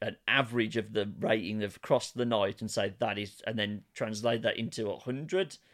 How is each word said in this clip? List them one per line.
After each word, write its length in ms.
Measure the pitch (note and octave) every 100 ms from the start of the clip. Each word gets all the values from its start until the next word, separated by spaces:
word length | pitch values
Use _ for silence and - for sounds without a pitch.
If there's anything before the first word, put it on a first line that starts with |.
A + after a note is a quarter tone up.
an 140 | A2 - -
average 500 | C3+ A#2 A#2+ A2 A2+
of 160 | G#2
the 160 | G#2+ G2+ -
rating 440 | - A2+ F2+ G#2+
of 120 | G2+ -
across 340 | - C3 -
the 120 | B2 A#2+
night 360 | A2 G2 -
and 100 | G#2+
say 220 | A2+ G2+ G2
that 180 | A2+ G#2
is, 240 | G2+ - -
and 140 | G#2+
then 240 | G#2 G#2 -
translate 480 | - A2+ G#2+ A#2 A#2
that 140 | A2+ -
into 320 | A2+ - G#2
a 80 | -
hundred. 600 | B2 C3 D3+ F#3 F3+ - _